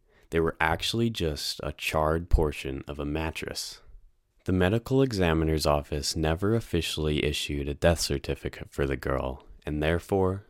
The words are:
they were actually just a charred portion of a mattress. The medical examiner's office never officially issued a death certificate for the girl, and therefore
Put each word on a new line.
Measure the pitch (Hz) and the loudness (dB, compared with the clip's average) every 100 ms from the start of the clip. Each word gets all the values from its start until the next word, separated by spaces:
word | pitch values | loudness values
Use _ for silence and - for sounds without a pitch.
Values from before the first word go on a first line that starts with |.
| _ _ _ | _ _ _
they | 82 | 0
were | 82 - | 2 2
actually | 80 82 - 113 117 | 0 2 -2 0 0
just | 110 82 73 - - | 0 -2 -2 -6 -6
a | - | -8
charred | - - 82 78 82 87 | -6 -2 2 2 2 4
portion | - 78 71 - 67 - | 4 4 -2 -6 -8 -8
of | 71 | -6
a | 73 | -4
mattress. | 76 80 78 - - - - - - - _ _ _ - | -2 -4 -6 -8 -8 -10 -12 -20 -20 -20 _ _ _ -2
The | |
medical | 92 90 113 - 131 | 2 4 2 2 2
examiner's | 135 104 87 80 80 78 76 | 2 2 2 4 2 2 2
office | 73 73 76 69 - | 2 0 -6 -4 -2
never | 78 82 101 113 | 0 0 0 0
officially | - 87 80 - 78 73 71 | 0 -2 -2 -2 0 0 0
issued | 71 - 71 71 | -2 -4 -4 -4
a | |
death | 71 85 85 | 2 2 2
certificate | - 69 - 69 - - - | 0 -2 -4 -6 -6 -10 -14
for | - 69 | -2 -2
the | 67 | 0
girl, | 67 65 65 65 - - - | -2 -2 -2 -6 -14 -14 -6
and | 73 | -2
therefore | 76 85 - 98 92 95 | 0 0 2 2 2 0